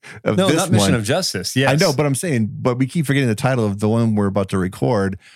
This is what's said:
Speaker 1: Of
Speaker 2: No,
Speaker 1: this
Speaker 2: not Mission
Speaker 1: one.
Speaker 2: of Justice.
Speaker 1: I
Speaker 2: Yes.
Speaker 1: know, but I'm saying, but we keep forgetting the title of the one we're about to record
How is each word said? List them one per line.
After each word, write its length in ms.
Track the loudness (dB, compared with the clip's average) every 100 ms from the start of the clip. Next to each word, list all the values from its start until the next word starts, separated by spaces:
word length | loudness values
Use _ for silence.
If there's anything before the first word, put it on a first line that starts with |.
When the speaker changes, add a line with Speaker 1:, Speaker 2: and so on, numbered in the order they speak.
| -20 -8
Speaker 1:
Of 120 | -2 2
Speaker 2:
No, 100 | 2
Speaker 1:
this 80 | 2
Speaker 2:
not 140 | 2
Mission 200 | 2 4
Speaker 1:
one. 20 | 2
Speaker 2:
of 80 | 0
Justice. 500 | -2 -2 -6 -4 0
Speaker 1:
I 40 |
Speaker 2:
Yes. 200 | 2 2
Speaker 1:
know, 140 | 2
but 120 | 2 0
I'm 80 | 0
saying, 340 | -2 -2 -2
but 260 | -2 -2 0
we 80 | -2
keep 180 | -2 0
forgetting 240 | 0 0
the 60 | 0
title 280 | 0 0 0
of 140 | 0
the 80 | 0
one 280 | 2 2 0
we're 100 | 0
about 240 | 0 -2
to 80 | -2
record 600 | -2 -2 0 0 0 -4 -14